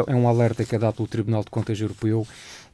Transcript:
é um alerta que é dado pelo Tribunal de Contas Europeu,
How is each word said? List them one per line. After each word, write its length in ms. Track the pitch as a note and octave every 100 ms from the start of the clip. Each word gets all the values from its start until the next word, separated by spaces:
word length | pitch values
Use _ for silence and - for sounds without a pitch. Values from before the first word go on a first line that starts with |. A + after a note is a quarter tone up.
| -
é 80 |
um 140 | B2+ A#2+
alerta 360 | A#2+ A#2 A2+
que 120 | G#2+ A2+
é 20 |
dado 160 | A2
pelo 140 | G#2+ A2
Tribunal 340 | A2+ G#2+ A2
de 80 | G2
Contas 300 | A2+ G#2+ G#2
Europeu, 440 | G#2+ G2 A2 A2 G#2+ - - - -